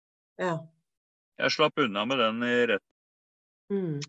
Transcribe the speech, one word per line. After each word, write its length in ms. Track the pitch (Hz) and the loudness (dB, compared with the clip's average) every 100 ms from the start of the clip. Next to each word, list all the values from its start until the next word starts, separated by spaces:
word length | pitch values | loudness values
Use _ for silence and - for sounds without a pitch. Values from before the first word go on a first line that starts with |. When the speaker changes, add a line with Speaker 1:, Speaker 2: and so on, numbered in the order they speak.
| _ _ _ - | _ _ _ -6
Speaker 1:
Ja. 200 | 180 160 165 _ _ _ _ _ _ - | -4 -4 -8 _ _ _ _ _ _ -4
Speaker 2:
Jeg 120 | 131 | -2
slapp 280 | - 151 - | 2 0 2
unna 260 | 127 98 113 | 0 0 0
med 120 | 135 | 2
den 240 | 110 113 | 2 0
i 140 | 120 120 120 | 0 2 2
retten. 220 | 101 _ _ _ _ _ _ _ _ - | 0 _ _ _ _ _ _ _ _ -6
Speaker 1:
Mm. 300 | 196 180 143 | -4 -2 -4